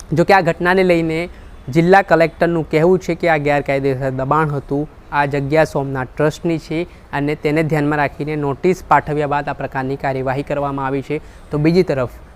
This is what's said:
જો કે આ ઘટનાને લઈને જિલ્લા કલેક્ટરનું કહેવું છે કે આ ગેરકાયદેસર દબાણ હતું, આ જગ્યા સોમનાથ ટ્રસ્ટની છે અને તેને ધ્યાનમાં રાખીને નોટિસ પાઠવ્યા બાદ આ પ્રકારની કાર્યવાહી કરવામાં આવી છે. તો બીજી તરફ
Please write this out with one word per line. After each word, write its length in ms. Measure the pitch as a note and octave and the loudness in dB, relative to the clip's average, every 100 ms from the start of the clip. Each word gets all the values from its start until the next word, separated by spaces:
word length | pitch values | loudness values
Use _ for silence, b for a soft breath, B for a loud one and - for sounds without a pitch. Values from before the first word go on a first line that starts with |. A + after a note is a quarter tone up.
| - | -6
જો 120 | D3 | -2
કે 100 | E3+ | 4
આ 60 | G3 | 4
ઘટનાને 420 | E3 E3 F3 F#3+ | 4 0 0 2
લઈને 460 | F#3 E3+ D#3+ D#3+ F3 B B B - | 4 2 0 -4 -6 B B B -2
જિલ્લા 340 | D3 E3+ G3 | 0 6 6
કલેક્ટરનું 680 | G3 E3 E3 - E3+ E3+ D3 | 6 4 2 2 0 0 0
કહેવું 280 | D#3 E3+ F#3 | 2 4 2
છે 160 | - | 0
કે 140 | E3 E3+ | -2 0
આ 80 | D#3 | 0
ગેરકાયદેસર 720 | D3 C#3+ C#3 C#3 C#3 C3 C3+ | 2 0 0 0 0 -2 -4
દબાણ 380 | C3 C3+ D3+ D#3 | -4 0 0 0
હતું, 420 | C#3+ - C#3 D3+ - - | -2 -4 -6 -6 -12 -6
આ 140 | D3 C#3+ | -2 0
જગ્યા 380 | C#3+ C#3 D#3 | -2 0 2
સોમનાથ 440 | D3 D3+ C#3 C3+ B2 - | 2 0 -4 -6 -8 -2
ટ્રસ્ટની 420 | D3 - F3 E3 | -2 0 -4 -4
છે 280 | - C#3+ F3 B B | -4 -6 -6 B B
અને 220 | C#3+ C#3+ | -4 -4
તેને 280 | D3+ D3+ D3+ | -2 0 0
ધ્યાનમાં 360 | D#3+ D#3 D3 D3+ | 0 0 0 0
રાખીને 380 | C#3 - D3 D3+ | -2 -4 -6 -4
નોટિસ 460 | C#3+ C#3 F3+ F3+ - | -4 -2 0 -2 2
પાઠવ્યા 380 | C#3+ D3 D3 C#3+ | 0 2 -4 -2
બાદ 220 | C#3+ C#3+ | -2 -4
આ 40 | |
પ્રકારની 440 | C3+ C#3 C3+ C3 C#3 | -6 -6 -6 -6 -4
કાર્યવાહી 460 | C#3 C3+ C3 C3 | -4 -4 -4 -4
કરવામાં 440 | C#3+ C#3+ C#3+ C#3 C3+ | -4 -4 -4 -4 -4
આવી 160 | C#3 | -4
છે. 180 | B2 D3+ B B - | -4 -8 B B -8
તો 80 | D3 | 0
બીજી 240 | D#3 F3 | 2 2
તરફ 260 | D#3+ C3+ A#2+ - - | 2 -2 -4 -8 -20